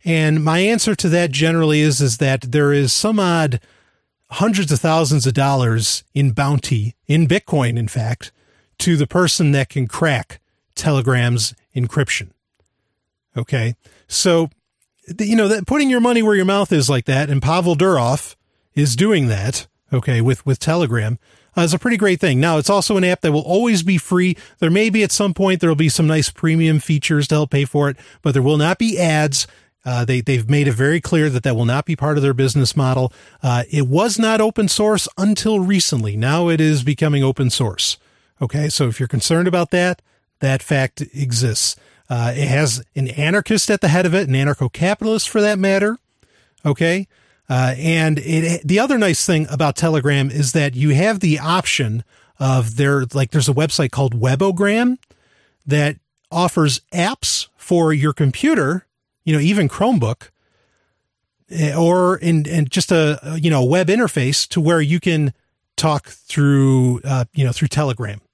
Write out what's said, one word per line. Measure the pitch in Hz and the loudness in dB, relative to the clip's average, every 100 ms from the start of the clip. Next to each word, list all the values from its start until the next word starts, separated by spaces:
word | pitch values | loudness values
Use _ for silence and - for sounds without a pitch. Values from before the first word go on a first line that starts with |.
| 175 | -2
And | 165 156 156 | 0 2 2
my | 156 165 | 0 0
answer | 196 226 - | 0 0 -2
to | 202 185 | -2 0
that | 170 175 | 0 0
generally | 135 160 165 160 151 | 0 0 2 2 2
is, | 151 131 | 2 2
is | 143 113 | -2 0
that | 139 135 127 | -2 -2 -2
there | 151 143 | 0 2
is | 143 135 | 2 0
some | - 208 214 | 0 0 0
odd | 185 170 151 120 _ _ _ _ _ _ _ | 0 0 0 -2 _ _ _ _ _ _ _
hundreds | - 208 196 165 | -2 0 0 0
of | 143 | 0
thousands | 165 160 156 147 127 | 0 0 2 0 0
of | |
dollars | 123 139 135 120 113 107 - _ | 0 0 2 0 0 -2 -6 _
in | 139 139 | -2 0
bounty, | 113 139 143 - 117 107 - - | 0 0 0 0 -2 -2 -8 -2
in | 151 160 | 2 2
Bitcoin, | 180 - 156 120 117 | 0 0 -2 0 -2
in | 110 | -4
fact, | - 113 120 - _ _ _ _ _ | -4 -4 -6 -10 _ _ _ _ _
to | - 165 | 0 0
the | 147 | 0
person | 175 180 - 156 | 0 0 2 2
that | 143 135 | 2 0
can | 143 123 | -4 -6
crack | - 160 127 - - _ _ _ | -2 0 0 -4 -16 _ _ _
Telegram's | - - 139 123 123 120 120 107 - _ | -6 0 0 2 0 2 0 -4 -8 _
encryption. | - 120 - 135 - 92 _ _ _ _ _ _ _ _ _ _ - | -6 -4 -2 -2 -4 -8 _ _ _ _ _ _ _ _ _ _ -10
Okay, | 120 135 113 120 _ _ _ | -4 -2 -4 -6 _ _ _
so, | - 185 170 165 _ _ _ _ _ - | -2 2 2 0 _ _ _ _ _ -18
th-, | 180 208 | -6 0
you | 226 | 2
know, | 202 | 2
that | 214 185 | 0 0
putting | 294 277 | 0 2
your | 247 | 2
money | 240 240 | 2 2
where | 214 | 2
your | 208 | 2
mouth | 185 202 196 | 2 0 2
is | 165 127 | 0 2
like | 135 | 0
that, | - 131 120 | 0 -2 0
and | 139 | 0
Pavel | 123 170 175 156 | 0 0 2 2
Durov | 185 170 117 143 - - _ _ _ | 2 2 0 -2 -6 -18 _ _ _
is | - 147 120 | -2 0 2
doing | 202 196 127 | 2 2 0
that, | 104 107 - - _ _ | -2 -4 -8 -12 _ _
okay, | 131 127 120 | -4 0 0
with, | 117 131 | 0 0
with | - 131 | -2 -2
Telegram, | - 165 151 117 107 120 _ _ _ - | 0 0 0 -2 -2 -6 _ _ _ -2
uh, | |
is | 170 | 0
a | 165 | 0
pretty | 247 226 | -2 0
great | 202 180 | 0 2
thing. | 185 127 | 0 2
Now, | 160 156 | 2 0
it's | 151 | 2
also | 202 - 202 | 0 2 0
an | |
app | 180 180 | 0 0
that | 165 | 0
will | 147 | 0
always | - 185 240 202 | 0 0 2 0
be | 165 180 | 2 -2
free. | - 180 180 170 - _ | 0 0 0 -2 -10 _
There | 165 | 0
may | 180 220 | 2 2
be | 214 | 2
at | 202 | 0
some | - 202 | 0 -2
point, | 170 196 185 | 0 0 2
there'll | 170 151 | 0 2
be | 160 | 0
some | - 160 | 2 2
nice | 156 143 | 2 -2
premium | - 165 165 160 156 | -2 -2 2 2 0
features | - 151 - 151 143 | 0 -2 0 -2 2
to | 151 | 0
help | 147 | 0
pay | 139 | -2
for | 139 147 143 | 0 0 0
it, | 131 - - | -2 -14 -6
but | 156 | -2
there | 135 | 2
will | 131 151 | 2 2
not | 151 185 | 2 0
be | 226 185 | -2 0
ads. | 170 156 151 135 - - _ _ | 0 2 0 -2 -6 -12 _ _
Uh, | 135 123 | -6 -4
they, | 120 127 | -2 -2
they've | 117 127 110 | 0 -2 0
made | 147 143 | 0 2
it | |
very | 113 135 165 | 2 2 0
clear | - 170 151 | 0 0 0
that | 127 | 0
that | 135 | -2
will | 117 117 | 0 0
not | 131 | 0
be | - | -2
part | 160 143 147 | -4 -2 0
of | |
their | 139 | 0
business | 127 135 143 127 - | 0 0 2 0 0
model. | 131 131 127 - - _ | 0 0 -2 -6 -20 _
Uh, | 131 123 123 | -2 -2 -2
it | 147 131 | -2 0
was | 147 226 208 | 0 0 0
not | 220 220 | 0 2
open | 214 226 208 | 0 0 -2
source | - 214 208 - - | 0 0 0 -4 -2
until | 202 208 220 208 | 0 0 0 0
recently. | 185 196 - 135 107 104 | 0 0 0 -2 -2 -2
Now | 120 156 170 | 0 0 0
it | 165 | 2
is | 156 147 | 2 2
becoming | 127 143 156 147 | 0 0 0 2
open | 135 131 127 | 0 0 -2
source. | - 113 92 - - _ _ _ _ | 0 -4 -2 -6 -6 _ _ _ _
Okay, | 127 147 151 | -6 -2 -2
so | - 135 | -2 -2
if | 113 | -2
you're | 127 | -4
concerned | 120 - 165 180 | -2 0 0 2
about | 175 170 | 0 0
that, | 180 180 175 _ _ _ _ | 0 0 -2 _ _ _ _
that | 135 135 | -2 -2
fact | - 143 131 - | -2 -2 -2 -4
exists. | 147 139 135 117 123 107 - - _ _ _ | -12 -8 -4 -2 -2 -2 -4 -6 _ _ _
Uh, | 120 120 123 | -4 -2 -2
it | 139 | 0
has | 135 151 117 - - | 0 0 -2 -8 -6
an | 131 | -6
anarchist | - 151 196 - 220 - | -2 0 0 0 -2 0
at | 202 | 0
the | 175 | 2
head | 170 | 2
of | 185 | 2
it, | 180 165 | 0 0
an | |
anarcho-capitalist | 131 143 143 127 - 175 208 220 220 - | 0 0 -2 -4 -2 -2 -2 -2 -2 -2
for | 226 | 0
that | 208 208 | 0 0
matter. | 196 196 208 233 _ _ _ _ _ _ 151 | 0 0 0 -4 _ _ _ _ _ _ -4
Okay, | 139 165 180 196 _ _ _ _ | 0 0 0 -6 _ _ _ _
uh, | 131 131 131 | 0 0 -2
and | 160 165 160 151 | -2 0 0 -2
it, | - 160 165 170 147 | -2 -2 0 -4 0
the | 190 | 0
other | 254 262 | 2 2
nice | 202 160 | 2 0
thing | - 160 156 | 0 0 -2
about | 139 151 - | -2 -2 0
Telegram | 165 156 135 139 139 | 0 0 0 0 0
is | 135 139 | -2 -2
that | 165 143 | 0 -2
you | 123 147 | 0 0
have | 139 202 208 | 2 0 0
the | 180 151 | 0 -2
option | 151 180 - - 120 110 - _ _ _ | 0 -2 -2 -2 -2 -4 -8 _ _ _
of | 135 131 113 113 | 0 0 0 0
their, | 139 139 127 | 0 0 -2
like, | 139 135 | -4 -2
there's | 156 131 | 0 0
a | |
website | 135 156 - 139 | 0 -2 0 -2
called | - 135 117 | 0 -2 0
Webogram | 127 135 196 180 202 220 247 254 _ _ _ _ _ _ - | 0 0 0 0 0 2 0 -2 _ _ _ _ _ _ -2
that | 147 147 151 _ _ _ | 0 0 -4 _ _ _
offers | 170 180 - 151 127 _ | -2 0 2 0 0 _
apps | 175 180 262 - - - _ | -2 -2 -2 -6 -6 -8 _
for | - 175 160 | -2 0 2
your | 156 147 | 2 0
computer, | 139 143 - 285 285 139 180 _ _ _ _ | 0 -2 0 0 2 0 -4 _ _ _ _
you | - | -2
know, | 151 | 0
even | 151 208 151 | 2 2 0
Chromebook, | - 214 226 113 117 - _ _ _ _ _ _ _ _ _ _ _ _ | 0 0 2 0 -4 -12 _ _ _ _ _ _ _ _ _ _ _ _
eh, | 165 151 | -2 -2
or | 143 170 180 180 185 | 2 2 4 2 0
in, | 170 165 147 | 0 0 0
in | 165 143 | -2 0
just | - - | -2 0
a, | 170 156 147 143 160 | 2 2 -2 -6 -4
you | 160 | 0
know, | 147 | 2
web | 127 175 175 | 2 2 2
interface | 208 220 - 135 139 - | 0 0 -2 -2 -2 -2
to | - | -2
where | 156 170 | 0 2
you | 147 170 | 2 0
can | 180 160 143 - _ _ _ - | 0 0 -2 -4 _ _ _ -4
talk | 160 147 - | -2 -2 -6
through, | - _ - 143 139 135 131 127 123 | -20 _ 0 2 4 4 4 2 0
uh, | 135 131 120 | -4 -4 -4
you | - | -2
know, | 131 | -2
through | 120 147 | -2 -2
Telegram. | 147 147 117 107 104 _ | -2 -2 -4 -8 -10 _